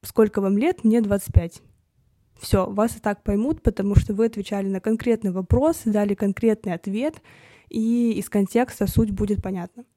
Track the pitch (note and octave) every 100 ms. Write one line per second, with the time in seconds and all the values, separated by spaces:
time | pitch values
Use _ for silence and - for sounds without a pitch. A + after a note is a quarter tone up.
0 | - - G#3+ G#3 G3 G3+ D4 F4+ A3+ A#3
1 | G#3 G3+ - - E3+ - _ _ _ _
2 | _ _ _ _ - G3 F#3 G3+ A3+ -
3 | - G3+ - G3+ A#3+ E4 - - G3 G3+
4 | - G3+ A3+ A3+ G3 G3+ G3 F#3+ G#3+ A3+
5 | - A3+ G#3 F#3 F3+ B3 D4 E4 - G#3
6 | G3+ G3 G3+ F#3+ A3+ G#3+ - F3 - G3+
7 | C#4+ D#4+ _ - - - _ - A3 A#3+
8 | A#3 G#3+ G3 G#3 G3 A#3 B3 - G3 -
9 | A3+ G3 G#3 G3+ F#3+ F#3+ F3 - A#3+